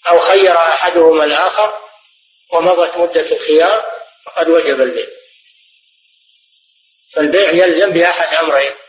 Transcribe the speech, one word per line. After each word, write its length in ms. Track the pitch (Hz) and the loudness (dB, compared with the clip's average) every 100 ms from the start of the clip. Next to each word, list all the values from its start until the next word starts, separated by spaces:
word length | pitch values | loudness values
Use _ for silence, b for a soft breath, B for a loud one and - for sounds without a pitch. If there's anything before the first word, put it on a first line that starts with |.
| 170 | 2
أو 100 | 170 | 2
خير 380 | 170 196 190 170 | 4 2 4 2
أحدهما 680 | 165 156 180 175 160 160 | 0 0 -2 2 4 4
الآخر 500 | 147 147 180 - 214 - - - _ _ _ _ _ | 0 0 -2 0 -2 -4 -18 -20 _ _ _ _ _
ومضت 440 | 170 175 175 170 170 | -2 0 0 0 -2
مدة 400 | 170 165 156 156 | -2 -2 -2 -6
الخيار 500 | - 156 175 220 - - - _ - | 0 2 2 0 -4 -14 -18 _ -12
فقد 220 | - 165 | -4 0
وجب 320 | 165 147 131 | 0 0 -2
البيع. 260 | 131 - - - _ _ _ _ _ _ _ _ _ _ _ _ _ _ _ _ _ _ _ | -2 -4 -10 -14 _ _ _ _ _ _ _ _ _ _ _ _ _ _ _ _ _ _ _
فالبيع 360 | - 147 175 190 | -4 -2 0 0
يلزم 420 | 170 180 160 196 | 2 0 2 0
بأحد 420 | 170 175 175 - | 0 0 0 -4
أمرين 380 | 156 160 139 139 - | -2 0 -2 -2 -8